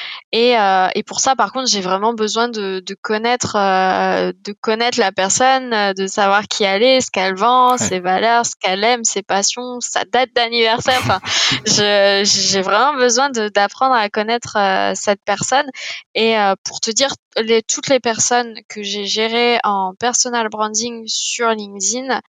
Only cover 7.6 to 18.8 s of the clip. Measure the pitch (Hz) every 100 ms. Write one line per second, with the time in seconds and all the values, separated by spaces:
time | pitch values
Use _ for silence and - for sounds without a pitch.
7.6 | 254 247 220 185 180 185 220 233 233 -
8.6 | 202 190 214 247 226 - 196 190 208 -
9.6 | 247 247 - - 196 247 254 - 233 233
10.6 | 226 233 - 254 247 196 - - - -
11.6 | 214 208 208 202 202 196 202 196 196 190
12.6 | 190 202 262 285 247 240 285 240 214 202
13.6 | 202 - 262 254 208 220 214 240 - 220
14.6 | 196 190 202 190 - 202 - 202 - 262
15.6 | 285 - - - - - 226 220 202 190
16.6 | - - - 214 269 - _ - 220 226
17.6 | - - - 269 240 220 - 240 240 220
18.6 | 220 -